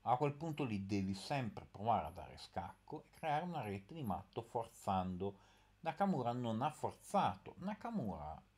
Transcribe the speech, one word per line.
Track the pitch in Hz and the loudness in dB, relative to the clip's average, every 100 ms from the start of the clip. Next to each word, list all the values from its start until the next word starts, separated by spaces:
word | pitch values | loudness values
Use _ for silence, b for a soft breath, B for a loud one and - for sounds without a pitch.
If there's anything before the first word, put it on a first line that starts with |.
A | 110 127 | 4 4
quel | 147 | 4
punto | 143 165 147 | 2 -4 0
lì | 135 104 98 | 0 0 2
devi | 101 95 98 | 2 2 -2
sempre | - 143 113 - - | 0 0 0 -6 -14
provare | - 107 104 78 | -4 4 4 2
a | |
dare | - 64 78 | -6 -12 -14
scacco | - - 85 - - 151 | -6 -6 -6 -10 -12 -12
e | - | -12
creare | - 160 147 | -6 0 2
una | 180 165 | 0 -2
rete | 107 98 98 | -2 -4 -6
di | 165 | -6
matto | 123 87 - - | -2 -2 -2 -6
forzando. | - 120 113 - - 95 92 90 98 98 B B B _ | -2 -4 -4 -6 2 2 2 0 -2 -4 B B B _
Nakamura | 165 156 202 156 117 | -6 2 2 4 2
non | 123 120 113 | 2 2 2
ha | 143 | 0
forzato. | - 110 - - 202 139 92 - - | 0 -4 -4 0 4 4 0 -10 -8
Nakamura | 185 214 247 220 113 - 76 78 - | -6 -4 -4 -2 -2 -2 -6 -8 -14